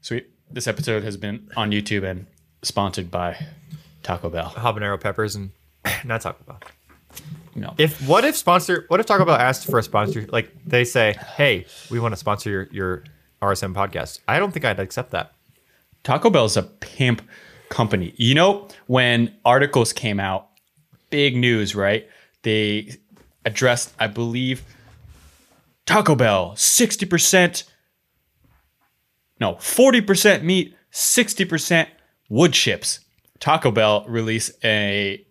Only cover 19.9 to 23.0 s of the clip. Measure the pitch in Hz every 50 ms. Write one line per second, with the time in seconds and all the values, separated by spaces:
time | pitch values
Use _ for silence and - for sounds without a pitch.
19.9 | - - - 117 104 98 98 95 95 95 - _ _ _ _ _ _ _ _ _
20.9 | _ _ _ _ - 147 143 143 123 127 123 123 120 110 107 98 95 104 98 98
21.9 | 104 110 107 - _ _ _ _ _ _ _ 113 110 107 107 104 104 104 107 104
22.9 | - -